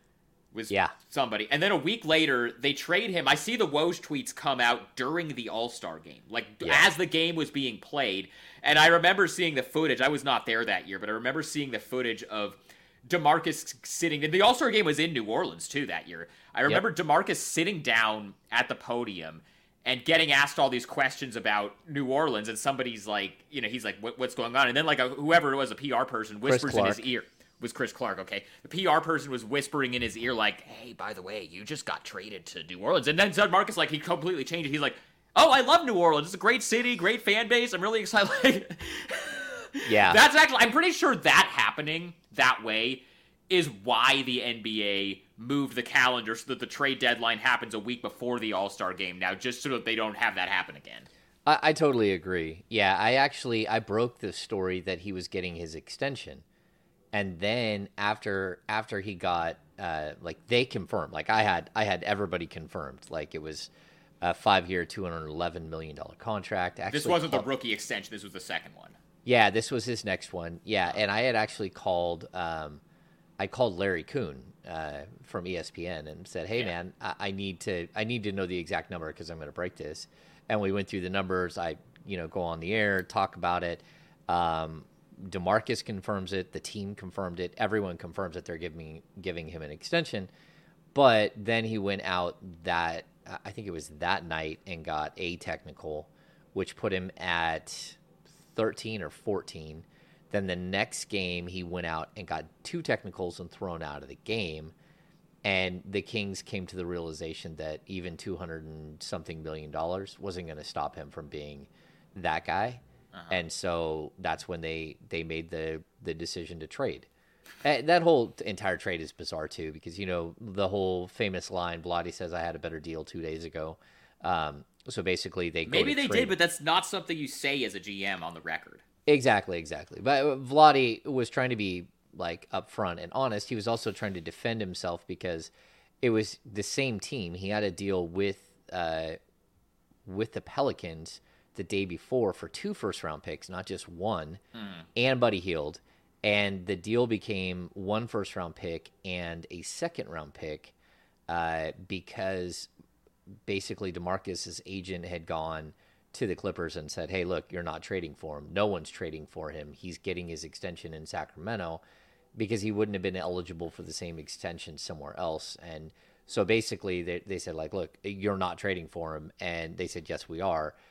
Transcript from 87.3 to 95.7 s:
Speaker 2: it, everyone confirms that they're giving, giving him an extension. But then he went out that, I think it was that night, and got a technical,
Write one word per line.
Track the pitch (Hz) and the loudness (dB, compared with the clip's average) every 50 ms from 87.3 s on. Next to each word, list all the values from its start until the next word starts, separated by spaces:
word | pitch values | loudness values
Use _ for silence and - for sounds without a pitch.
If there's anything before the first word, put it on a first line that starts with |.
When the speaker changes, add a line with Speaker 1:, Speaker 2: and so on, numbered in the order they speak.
| 85 90 | -4 -6
Speaker 2:
it, | 90 87 - | -6 -6 -2
everyone | - 113 98 107 107 101 92 87 | -2 0 0 2 0 0 -2 -6
confirms | 85 - 85 82 - 95 87 80 | -8 -10 -10 -6 -6 -6 -6 -6
that | 90 - | -10 -10
they're | - 85 | -8 -8
giving, | 80 85 85 78 82 80 78 78 82 - _ - 101 | -8 -8 -8 -10 -10 -14 -14 -14 -16 -18 _ -16 -10
giving | 87 92 85 85 80 78 | -8 -6 -6 -6 -8 -10
him | 80 80 | -10 -10
an | 78 73 | -12 -12
extension. | 76 - - - 170 170 156 - - 104 92 - - - - - - - - - _ _ _ _ | -12 -12 -6 -2 -2 0 0 -2 -6 -6 -8 -8 -14 -20 -20 -20 -20 -20 -20 -20 _ _ _ _
But | - 139 143 127 113 107 104 - - | 4 8 10 10 10 10 6 4 0
then | 107 101 113 113 113 113 | -4 0 2 2 2 2
he | 110 110 107 | 0 -2 0
went | 98 98 98 98 - | 0 0 -2 -2 -2
out | 92 90 90 90 87 - - 101 95 85 82 | 0 0 0 0 -2 -4 -8 -14 -16 -14 -8
that, | 82 90 85 85 85 82 85 82 - _ _ _ - - 92 - - | -2 0 2 2 2 0 -2 -6 -10 _ _ _ -18 -14 -14 -12 -12
I | 98 | -12
think | 95 - 104 | -12 -10 -8
it | 98 | -8
was | 85 80 71 - 78 73 | -8 -8 -10 -12 -8 -4
that | 85 87 98 87 85 | 0 0 0 0 -2
night, | 82 80 80 78 78 80 - - | -4 -6 -4 -4 -6 -8 -10 -10
and | 98 90 82 78 | -10 -10 -8 -6
got | 82 78 76 76 73 - | -4 -4 -2 -4 -4 -6
a | - 92 87 87 | -6 -6 -6 -6
technical, | 82 - 90 80 - - 78 | -6 -6 -8 -8 -8 -10 -16